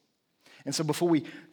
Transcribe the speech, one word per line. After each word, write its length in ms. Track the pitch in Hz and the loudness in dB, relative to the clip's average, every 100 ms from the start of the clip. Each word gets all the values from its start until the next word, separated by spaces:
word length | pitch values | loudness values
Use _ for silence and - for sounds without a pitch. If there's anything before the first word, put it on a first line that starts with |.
| _ _ _ _ - - 139 | _ _ _ _ -20 -12 -6
And 100 | 139 | -2
so 80 | |
before 240 | 156 147 175 | -2 0 2
we 160 | 160 - - - | 2 0 -12 -4